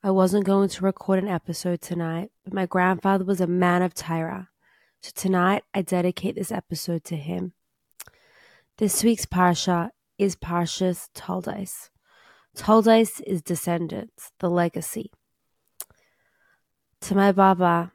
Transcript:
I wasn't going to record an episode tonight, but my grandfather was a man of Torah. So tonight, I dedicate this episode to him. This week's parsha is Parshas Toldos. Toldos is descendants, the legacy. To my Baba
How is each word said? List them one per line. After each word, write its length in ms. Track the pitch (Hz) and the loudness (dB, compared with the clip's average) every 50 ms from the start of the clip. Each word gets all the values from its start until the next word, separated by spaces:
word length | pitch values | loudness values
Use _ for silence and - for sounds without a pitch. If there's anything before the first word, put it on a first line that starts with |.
I 120 | - 202 | 0 2
wasn't 340 | 190 190 185 185 190 208 196 | 2 4 4 4 4 2 2
going 220 | 190 196 196 196 190 | 4 4 4 4 2
to 160 | - - 185 | 0 -2 -2
record 340 | 196 185 - - - 190 190 | -2 -2 -2 -2 0 0 0
an 80 | 185 208 | 0 -2
episode 520 | 185 165 _ - 170 - - 185 175 165 | -4 -4 _ -6 -10 -6 -4 -4 -4 -4
tonight, 500 | - - 180 170 170 165 165 165 190 - _ _ _ | -6 -6 -6 -4 -4 -4 -4 -6 -8 -10 _ _ _
but 100 | 185 185 | -8 -4
my 100 | 196 185 | -4 -4
grandfather 600 | 175 - 185 180 185 190 170 - 196 196 196 185 | 0 2 2 2 2 2 2 2 2 2 2 2
was 160 | 180 202 175 | 0 0 0
a 80 | 185 165 | 0 0
man 340 | 175 180 180 180 175 180 | 2 2 4 4 4 2
of 120 | 180 180 _ | 2 0 _
Torah. 560 | - - 160 165 165 165 165 - 185 185 _ _ _ _ _ _ _ _ _ _ _ | -6 -6 -4 -4 -4 -4 -4 -6 -10 -12 _ _ _ _ _ _ _ _ _ _ _
So 80 | - - | -20 -16
tonight, 520 | - - - 185 190 180 175 185 202 - - _ _ | -12 -4 -2 0 2 4 4 2 2 0 -4 _ _
I 80 | 202 | -6
dedicate 540 | 180 - 185 180 175 180 180 - - 202 - | -4 -2 -2 0 0 0 -2 -2 -6 -6 -6
this 160 | - 190 - | -6 -8 -6
episode 500 | 220 190 - _ 170 151 - - 170 165 _ | -8 -8 -8 _ -10 -8 -6 -4 -6 -6 _
to 100 | - 175 | -8 -10
him. 380 | 156 143 156 180 180 185 180 _ _ _ _ _ _ _ _ _ _ - - _ _ _ _ _ _ _ _ _ _ _ _ _ - | -8 -6 -6 -6 -6 -6 -8 _ _ _ _ _ _ _ _ _ _ -20 -20 _ _ _ _ _ _ _ _ _ _ _ _ _ -2
This 240 | 220 202 - - | -2 0 0 2
week's 240 | - 233 233 208 - | 2 2 2 2 -2
parsha 640 | - - 180 180 180 175 - - - 180 170 170 220 _ _ _ _ _ _ | -4 0 2 4 4 2 2 0 0 0 0 -2 -4 _ _ _ _ _ _
is 180 | 202 196 175 | -2 -2 -2
Parshas 720 | _ - 160 170 175 170 160 - - 190 185 175 - - - _ | _ -8 -4 -2 -2 -2 -2 -2 -2 -2 -2 -2 -4 -8 -18 _
Toldos. 720 | - - - 185 185 175 - - 202 190 185 - - - _ _ _ _ _ _ _ _ _ _ _ _ _ _ | -16 -10 -8 -8 -6 -6 -8 -10 -10 -10 -12 -12 -16 -16 _ _ _ _ _ _ _ _ _ _ _ _ _ _
Toldos 640 | - - - 214 226 202 226 226 226 226 - - - - | -8 2 4 4 6 8 6 6 6 6 2 -2 -12 -8
is 160 | 208 185 170 | -6 -6 -6
descendants, 880 | - - 175 160 - 180 170 170 170 156 - 113 - - _ _ - - _ _ | -4 -4 -6 -4 -2 -2 -2 -2 -4 -6 -6 -10 -10 -12 _ _ -20 -20 _ _
the 100 | - 175 | -4 0
legacy. 640 | 175 175 170 170 _ 170 165 - - 220 - 202 _ _ _ _ _ _ _ _ _ _ _ _ _ _ - _ _ _ _ _ _ _ _ _ _ _ _ _ _ _ _ _ _ _ _ _ _ _ | 0 2 0 0 _ -6 -10 -8 -10 -10 -12 -12 _ _ _ _ _ _ _ _ _ _ _ _ _ _ -18 _ _ _ _ _ _ _ _ _ _ _ _ _ _ _ _ _ _ _ _ _ _ _
To 160 | - - 190 | -6 -2 2
my 160 | 196 196 202 | 4 4 4
Baba 580 | 190 190 196 190 190 175 185 175 170 170 170 180 _ | 6 6 6 6 6 4 2 2 2 0 -2 -4 _